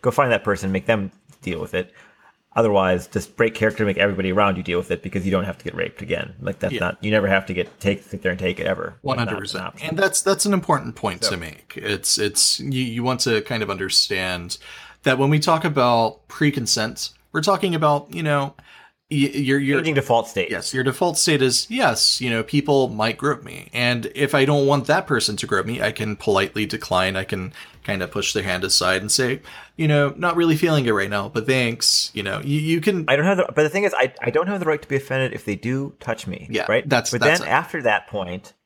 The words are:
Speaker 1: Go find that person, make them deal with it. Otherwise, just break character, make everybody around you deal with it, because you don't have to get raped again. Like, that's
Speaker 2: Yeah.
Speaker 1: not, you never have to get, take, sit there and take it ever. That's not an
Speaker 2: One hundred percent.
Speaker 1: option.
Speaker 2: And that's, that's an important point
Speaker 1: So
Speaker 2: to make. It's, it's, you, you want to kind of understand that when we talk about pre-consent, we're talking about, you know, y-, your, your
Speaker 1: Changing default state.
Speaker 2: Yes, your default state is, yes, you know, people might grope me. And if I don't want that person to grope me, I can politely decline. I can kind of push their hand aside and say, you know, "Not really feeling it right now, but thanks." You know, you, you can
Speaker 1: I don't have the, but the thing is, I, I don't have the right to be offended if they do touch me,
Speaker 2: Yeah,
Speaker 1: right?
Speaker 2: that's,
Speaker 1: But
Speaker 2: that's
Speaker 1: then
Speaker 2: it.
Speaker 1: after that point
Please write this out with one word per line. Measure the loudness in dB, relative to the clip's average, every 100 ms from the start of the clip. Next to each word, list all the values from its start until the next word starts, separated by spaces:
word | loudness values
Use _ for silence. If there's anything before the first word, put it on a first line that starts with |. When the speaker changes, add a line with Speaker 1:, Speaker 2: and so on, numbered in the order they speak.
Speaker 1:
Go | 0
find | 2 2
that | 2
person, | 0 -2 -2
make | -2 0
them | 0 -2 -12 _ _
deal | -8 -8
with | -4
it. | -6 -6 -12 -20 _ _ _ _
Otherwise, | 0 4 4 4 2 0
just | -6 -6 0
break | 0 2
character, | 0 2 0
make | 2
everybody | 2 2 0
around | 2 2 2
you |
deal | -2 -2
with | -2
it, | -4
because | -4 -4
you | 0
don't | 0 -2
have | -6
to |
get | -10
raped | -6 -6 -8
again. | -6 -6 -6 -8
Like, | -8 -4
that's | -4
Speaker 2:
Yeah. | -2
Speaker 1:
not, | -4 -4
you | 0
never | 2 4
have | 2 0
to |
get, | -4 -6 -4
take, | -2 -2
sit | -6 -6
there | -4
and | -2
take | -2 -2
it | -2
ever. | -2 -6 -10
That's | -6
not |
an | -2
Speaker 2:
One |
hundred | -2 -4
percent. | -6 -8
Speaker 1:
option. | -10 -10 -6
Speaker 2:
And | 0
that's, | 0 2
that's | 0 0 2
an |
important | 0 2 -2 -2 -6
point | -6 -4
Speaker 1:
So | -4
Speaker 2:
to | -4
make. | -6 -14 -16 -8
It's, | -4 -4 -2 0
it's, | 0 2 0 0
you, | -2 -4
you | -4 -2
want | -2 0
to | 2 0
kind | 0 -4
of | -2
understand | -4 0 0 0 -2 -2 -4 -8 -12 -14 -20 -20 -4
that | 0 4
when | 4
we | 4
talk | 4 2
about | 2 2 4 4 2 -2 _
pre-consent, | -2 0 0 0 -2 -2 -6 -10 -12 _
we're | -2
talking | 0 2 0
about, | 2 2 2 -2
you | -4
know, | -2 0 -2 -8 -20 -20 -20 _ _
y-, | 0
your, | 0 0 2 2
your | 2 2
Speaker 1:
Changing | 2 0
default | 4 2 2
state. | -2 -2
Speaker 2:
Yes, | -4 -4
your | -2
default | -2 0 0 2
state | 2 4
is, | 4 2 -2
yes, | 0 0 2 2 2
you | 0
know, | -2
people | 0 0 2 2 2
might | 0 -2 0
grope | -2 -4 -8
me. | -16 -10
And | -2 0 0 -4
if | -2 2 4
I |
don't | 4 4 4
want | 2 2
that | 0 2
person | 0 0 -4
to | -2
grope | -2 -2
me, | -2
I | -4
can | -2 -6 -2
politely | 2 2 2 -2 -4
decline. | -6 -2 0 0 -2
I |
can | -4 -6 -6 -12 -20 -12
kind | -6 -4
of | -4
push | -4 -2
their | -2
hand | -2 -2
aside | 0 2 2 0
and | 0
say, | 0 0 -2 -8 -20 -16 -2
you | 2
know, | 4 2 0
"Not | 0 2
really | 4 4
feeling | 4 4 4
it |
right | 2 0
now, | -2 -4
but | -4 0
thanks." | 2 0 0 0 2 0
You | -4
know, | -4 -4
you, | -2 -2
you | 0 2
can | 2 2 2
Speaker 1:
I | 2
don't | 4
have | 2
the, | 2 2
but |
the | 2
thing | 2 0
is, | 2
I, | 0 0
I | -2
don't | 0 0
have | -2
the | -2
right | -2
to | -2
be | -6
offended | -2 -2 -2
if | -4 -6
they | -4
do | -4 -4 -6 -8
touch | -8 -8 -8
me, | -12 -6
Speaker 2:
Yeah, | -4 0
Speaker 1:
right? | 0 2
Speaker 2:
that's, | 0 0
Speaker 1:
But | 2
Speaker 2:
that's | 4 2
Speaker 1:
then | 2
Speaker 2:
it. |
Speaker 1:
after | 0 0 -2
that | 0 0 -2
point | -6 -6 -8 -12 _